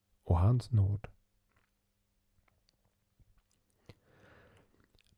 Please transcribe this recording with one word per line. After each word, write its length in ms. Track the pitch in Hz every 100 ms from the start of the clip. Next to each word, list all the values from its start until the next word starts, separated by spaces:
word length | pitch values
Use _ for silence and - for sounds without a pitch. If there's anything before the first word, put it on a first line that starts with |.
| _ _
och 140 | - 85
hans 320 | 98 123 -
nåd. 360 | 110 98 101 - - _ _ _ _ _ _ _ _ _ _ _ _ _ _ _ _ _ _ _ _ _ _ _ _ _ _ - - _ _ - - - _ _ _ _ _ _